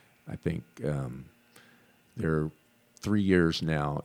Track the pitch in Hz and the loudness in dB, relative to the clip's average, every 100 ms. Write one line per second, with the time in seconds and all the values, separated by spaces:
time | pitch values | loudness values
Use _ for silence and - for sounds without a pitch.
0 | _ _ - - - 80 - - 71 73 | _ _ -14 -8 -6 -6 -10 -10 -6 -6
1 | 65 65 67 _ _ - - _ _ _ | -6 -12 -16 _ _ -20 -20 _ _ _
2 | _ - 85 78 76 - _ _ _ _ | _ -6 -2 0 -2 -6 _ _ _ _
3 | - 104 98 92 82 80 80 78 73 73 | -2 0 4 6 6 2 0 0 -2 -4